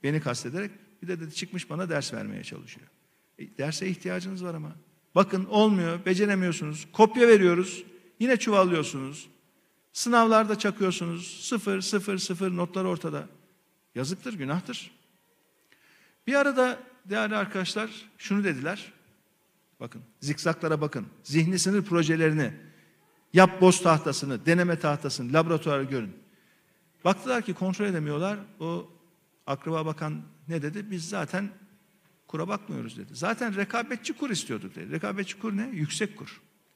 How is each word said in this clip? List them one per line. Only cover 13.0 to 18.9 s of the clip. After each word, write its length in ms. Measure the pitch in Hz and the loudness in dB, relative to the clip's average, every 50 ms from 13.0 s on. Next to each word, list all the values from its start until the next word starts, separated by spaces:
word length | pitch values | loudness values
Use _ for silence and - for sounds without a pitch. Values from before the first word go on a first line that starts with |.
| - 160 151 143 - - - - _ _ _ _ _ _ _ _ _ _ _ | -4 -6 -6 -8 -10 -12 -18 -20 _ _ _ _ _ _ _ _ _ _ _
Yazıktır, 380 | 120 131 143 190 185 - 254 | -6 -6 -6 -6 -6 -8 -10
günahtır. 580 | 220 170 135 135 151 180 - - 240 - - - - _ _ _ _ _ _ _ _ _ _ _ _ _ _ _ _ _ _ _ _ _ _ _ _ _ _ | -8 -8 -4 -4 -4 -4 -4 -6 -10 -12 -12 -16 -20 _ _ _ _ _ _ _ _ _ _ _ _ _ _ _ _ _ _ _ _ _ _ _ _ _ _
Bir 80 | 233 269 | 0 2
arada 440 | 285 277 285 262 262 254 254 240 - - - - _ _ | 4 4 4 4 2 2 2 0 -4 -10 -20 -20 _ _
değerli 320 | 190 202 220 220 208 214 | -6 -4 -2 -2 -2 -2
arkadaşlar, 540 | 208 202 208 208 190 185 - - 214 220 220 214 - - - _ - | -2 -4 -2 -2 -4 -4 -2 -4 -6 -6 -6 -10 -16 -20 -20 _ -16
şunu 260 | - - 196 208 202 | -4 -2 0 2 2
dediler. 480 | 185 151 127 135 160 202 202 - - | 0 -2 -2 -4 -6 -6 -6 -10 -16